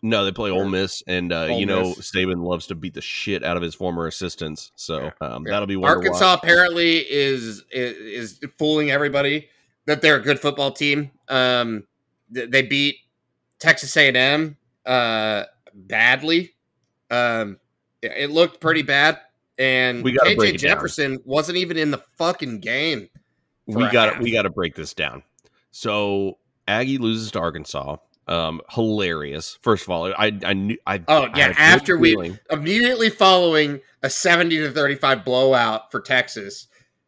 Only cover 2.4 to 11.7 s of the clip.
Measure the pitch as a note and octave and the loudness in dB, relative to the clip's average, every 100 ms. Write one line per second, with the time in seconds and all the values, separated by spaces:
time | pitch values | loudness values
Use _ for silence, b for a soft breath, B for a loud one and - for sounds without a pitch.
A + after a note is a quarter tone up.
2.4 | F2 F2 - E2+ F2+ - - - - F#2+ | -4 -6 -6 -10 -10 -10 -10 -8 -6 -4
3.4 | C#2+ F2 F2 - F#2 E2+ E2 - F#2 - | -2 -4 -4 -6 -6 -4 -6 -6 -10 -8
4.4 | D#2 D2+ - _ - D#2 D2 - D2 A#1+ | -10 -10 -16 _ -8 -8 -8 -8 -10 -10
5.4 | E2 G2+ G2+ G2 C#3+ F3 F#3+ - F#3 F3+ | -6 -4 -2 0 2 2 2 2 4 4
6.4 | E3+ F3 F3+ E3+ E3+ E3 C#3+ C#3+ C#3 C3 | 4 4 4 2 2 2 0 0 0 -2
7.4 | A2+ G2+ _ B2+ B2 F2 G#2+ G#2+ A2+ F#2+ | -4 -12 _ -6 -6 -8 -12 -12 -12 -14
8.4 | C#3+ _ D3+ D#3 D3 C#3 D3 C#3 C#3+ D3+ | -18 _ 0 2 2 0 0 0 0 -2
9.4 | D3 _ _ _ - D3+ D#3+ C#3+ A2 C#3 | -6 _ _ _ -2 2 4 4 2 0
10.4 | D3 C#3+ C#3 C3+ D3 C#3+ C#3+ _ - C3 | 0 -2 -4 -2 -2 0 -4 _ -4 0
11.4 | B2+ B2 A#2 | 2 0 -2